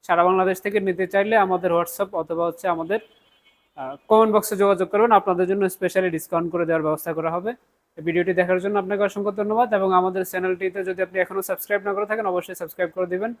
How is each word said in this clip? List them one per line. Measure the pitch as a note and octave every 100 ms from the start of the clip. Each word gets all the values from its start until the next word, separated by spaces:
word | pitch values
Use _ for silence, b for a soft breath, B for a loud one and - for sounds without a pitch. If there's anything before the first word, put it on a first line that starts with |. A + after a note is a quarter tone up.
| -
সারা | F3 F3
বাংলাদেশ | F#3 F#3 F#3 G3+
থেকে | G3+ F#3+
নিতে | F3 F#3
চাইলে | G3 G3+ A3 F#3+
আমাদের | F3+ F3+ E3+
WhatsApp | E3+ - G3 F#3+
অথবা | D#3 E3 E3+
হচ্ছে | E3 F#3+ E3
আমাদের, | E3 G#3+ - _ _ _ _ _ _ -
আহ, | C3 C#3+ _
কমেন্ট | A3 A3 G#3+
বক্সে | G#3 G3
যোগাযোগ | G3+ F#3+ F#3
করবেন, | G#3 A#3 G#3
আপনাদের | G3 F3 F3+
জন্য | G3 F#3+ -
স্পেশালি | F#3 F#3+ F#3 D#3+
ডিসকাউন্ট | - E3+ E3+
করে | E3+ E3
দেওয়ার | E3 D#3
ব্যবস্থা | D3+ E3+ D#3+
করা | D#3+ E3+
হবে। | G3+ B3 _ _ _ -
এই | D#3+
ভিডিওটি | E3 F3 F3+
দেখার | F3+ F#3
জন্য | F#3+ G#3
আপনাকে | F#3 G3+ G3+
অসংখ্য | G3+ G3+ G3+
ধন্যবাদ, | G#3 A3 G#3+ G#3
এবং | F#3+ F#3
আমাদের | F#3 F#3 F#3
চ্যানেলটিতে | F#3 F#3 F3+ F#3 F#3+ F#3
যদি | F#3 F3+
আপনি | F#3
এখনও | F3+ F#3+ F#3
সাবস্ক্রাইব | F#3+ - G3+ G3
না | F#3+
করে | G#3
থাকেন | G#3+ G3+
অবশ্যই | F3+ F3 F#3
সাবস্ক্রাইব | E3 - F3+ F#3
করে | F3+
দিবেন। | F#3 A3 A#3